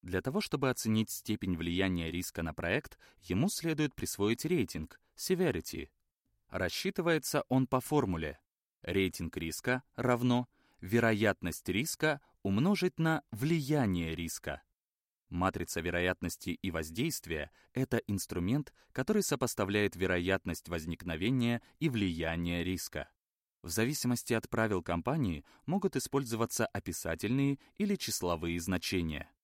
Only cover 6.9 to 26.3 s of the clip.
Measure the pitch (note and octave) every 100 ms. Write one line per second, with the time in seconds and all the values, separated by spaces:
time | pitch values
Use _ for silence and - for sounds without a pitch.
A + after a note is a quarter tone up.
6.9 | - E3+ D#3+ - D3 - C3 C3 C3 -
7.9 | D3+ A#2 E2 D#2 D2 _ _ _ _ -
8.9 | F#2 F#2+ - E2 - E2 D2+ - B2+ -
9.9 | - B2+ B2 B2 B2 B2 _ _ _ F#2
10.9 | A#2 A#2 A2 G#2+ F#2 F2+ - - F#2 D3+
11.9 | - D#3 C#3+ _ _ G2 G2 D#3+ G3+ F3+
12.9 | - D#3+ D#3+ - G#2 C#3 E3 C3 D3+ A#2
13.9 | F2+ E2 D#2+ E2+ - - C#2 _ _ _
14.9 | _ _ _ _ F2 F#2 - E2+ - E2+
15.9 | F2 F2+ F2+ F2 - - E2+ F#2+ E2 D#2
16.9 | E2 E3 - - D#2+ C#2+ _ _ - C3
17.9 | A#2 - G2 - F2+ F2 C#3 C#3+ _ _
18.9 | - C3 G#3+ F#3 C3+ B2 - G2 G2+ G2+
19.9 | F2 F#2 F2+ F2+ F#2+ - E2 - F2 D#2+
20.9 | D#2+ F2 D#2+ G2 C3 A#2 A#2+ - _ D#3+
21.9 | A#2+ G2 E2 D#2+ E2 E2+ F2 F2 F#2 -
22.9 | D#2 D2 _ _ _ _ _ - E2 A#2
23.9 | D3+ B2 A#2+ - A2+ - A2 A2 F#2+ -
24.9 | E2+ G2 D#3+ A2 D2+ - - - F#3 F#3+
25.9 | C#3 - C#3 B2+